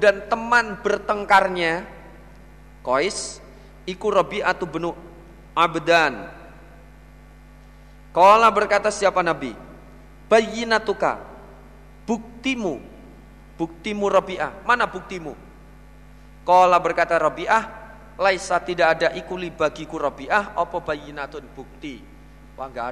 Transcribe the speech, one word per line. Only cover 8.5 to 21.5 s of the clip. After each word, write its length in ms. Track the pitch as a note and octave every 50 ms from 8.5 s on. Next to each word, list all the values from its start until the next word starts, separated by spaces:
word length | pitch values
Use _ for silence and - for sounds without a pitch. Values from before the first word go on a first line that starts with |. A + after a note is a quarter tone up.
| G3+ G#3 G#3 G3 G#3 G3+ G3+ G#3+
siapa 320 | G3+ - G3 F#3+ - F#3
Nabi, 320 | F3 E3+ D#3 - C#3 B2 G#2 G2 - - - - - - - - - - - - - - G#3
bayyinatuka, 880 | A#3 A3+ G3 G3 A#3 A#3 A#3 A3+ G#3+ G#3+ - F#3+ - F#3+ D3 A#2 G2 - - - - - - - - - - - - - - - - - -
buktimu, 720 | A3+ A3 A3+ - - - - C4+ C4+ A#3+ G#3+ F3 C#3 A2 - - - - - - - - - - - - - - - -
buktimu 440 | E3 E3 - - - A3 G#3 G#3 G3+ G3
Rabi'ah, 560 | F#3+ F#3+ - G3 F#3 B2+ D3+ C3+ A2+ - -
mana 240 | G3+ A#3+ A#3+ A3 F#3+
buktimu? 480 | - F#3+ F3 - G3 F3+ D#3+ D3 A#2 - - - - - - - - - - - - - - - - - - - - - -
Qala, 380 | - F3+ F3+ F#3 F3+ F3+ F3
berkata 400 | D3 E3 E3+ E3+ E3+ E3+ E3+ D#3+
Rabi'ah, 440 | D#3 D3+ - D#3 - - G#3+ A3+ G#3+ - - - - - - - - - - -
laisa, 400 | F3+ G3 F#3+ F3 - - F3+ E3+ E3+
tidak 240 | - F3+ E3+ E3+ D#3+ D#3+ D#3
ada, 100 | E3 D#3 -
iku, 240 | F3+ - - F#3 F3+
li, 140 | F3+ E3+ -
bagiku 480 | - D#3 D3+ - - D#3 - D#3+ D#3+
Rabi'ah, 560 | D3 C#3 - C3+ C3 - F#3+ G#3 G3+ G3+ - -
apa 240 | E3+ E3+ - F3 E3
bayyinatun, 640 | - D3+ D#3 D3 D3 D3 D3 C#3 C3+ - D3 C3 B2